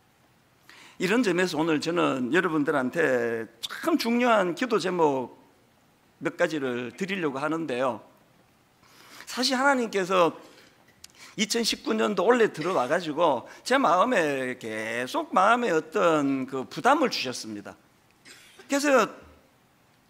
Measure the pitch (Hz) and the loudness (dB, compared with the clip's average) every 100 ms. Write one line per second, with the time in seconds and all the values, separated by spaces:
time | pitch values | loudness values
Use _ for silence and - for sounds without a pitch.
0 | _ _ _ _ _ _ _ - - - | _ _ _ _ _ _ _ -20 -20 -6
1 | 175 233 214 170 185 156 165 151 151 170 | 0 2 2 2 0 0 0 0 0 0
2 | 151 135 123 165 180 156 147 147 127 165 | 0 0 0 0 2 0 0 0 -2 0
3 | 151 127 117 113 113 - - - 320 339 | 0 2 -2 -4 -8 -12 -14 -6 -2 -2
4 | 233 240 247 220 180 156 254 214 175 180 | 0 0 2 2 2 -2 -2 0 -2 2
5 | 156 135 120 - _ _ _ _ _ _ | 2 2 -6 -12 _ _ _ _ _ _
6 | _ _ 151 - 175 156 131 120 123 - | _ _ -8 -2 -2 0 -4 -4 -6 -8
7 | 190 196 160 131 151 160 156 123 131 107 | -6 -4 -4 -4 -4 -4 -4 -2 -2 -4
8 | - _ _ _ _ _ _ _ _ - | -12 _ _ _ _ _ _ _ _ -20
9 | - - - - 262 254 277 269 226 196 | -20 -20 -12 -4 -2 2 2 2 0 -2
10 | 175 190 165 - - - - _ _ _ | 0 4 4 2 -16 -20 -20 _ _ _
11 | - _ - - 214 233 220 - - 220 | -20 _ -16 -4 -2 0 -2 -4 -4 -2
12 | 226 196 185 240 214 - 160 170 123 165 | 0 2 2 4 4 0 -2 0 0 -2
13 | 165 143 170 123 - - - 262 233 175 | -2 2 2 2 -4 -14 -2 2 4 4
14 | 226 233 156 139 127 123 117 110 110 117 | 4 2 2 0 -4 -6 -8 -8 -6 -4
15 | 127 311 311 208 196 240 233 160 156 208 | -4 -6 -2 2 4 4 2 -2 -2 0
16 | 180 156 139 135 131 135 123 - 233 294 | 2 2 2 -2 -4 -8 -8 -2 2 2
17 | 247 - 131 120 110 104 101 92 _ _ | 2 -2 -6 -8 -10 -12 -14 -18 _ _
18 | _ _ - - - - - 277 285 262 | _ _ -20 -20 -20 -20 -4 0 4 4
19 | 202 - - - _ _ _ _ _ _ | 4 -2 -20 -20 _ _ _ _ _ _
20 | _ | _